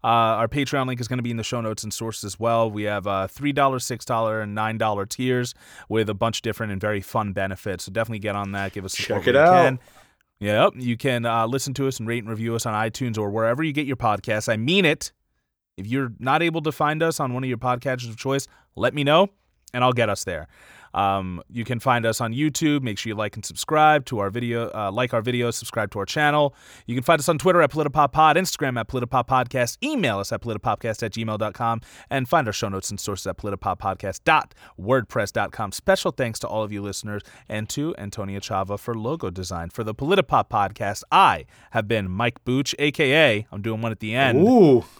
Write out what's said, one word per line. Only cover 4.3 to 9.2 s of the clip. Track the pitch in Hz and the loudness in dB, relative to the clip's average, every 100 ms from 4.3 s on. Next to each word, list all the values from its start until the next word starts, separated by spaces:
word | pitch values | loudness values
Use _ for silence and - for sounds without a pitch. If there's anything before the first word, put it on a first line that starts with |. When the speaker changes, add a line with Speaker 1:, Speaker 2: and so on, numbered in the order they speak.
| 110 | -2
Speaker 1:
and | 104 | -4
nine | 104 110 110 | -4 -4 0
dollar | 110 101 | 0 0
tiers | 98 - 127 127 123 - - - - | -4 -4 0 0 -2 -8 -20 -20 -2
with | 107 107 | 0 0
a | |
bunch | 98 113 110 | 0 -2 -2
of | |
different | 113 107 110 | -4 -4 -6
and | 98 | -4
very | 104 104 | -2 -4
fun | 95 117 104 | -4 -4 -2
benefits. | 98 98 95 - 90 | -2 -4 -4 -8 -8
So | - | -6
definitely | 98 113 110 | -6 -4 -4
get | 104 101 | -4 -4
on | 101 | -4
that. | 98 98 | -4 -6
Give | 101 95 | -6 -10
us | - | -8
support | - 104 | -4 0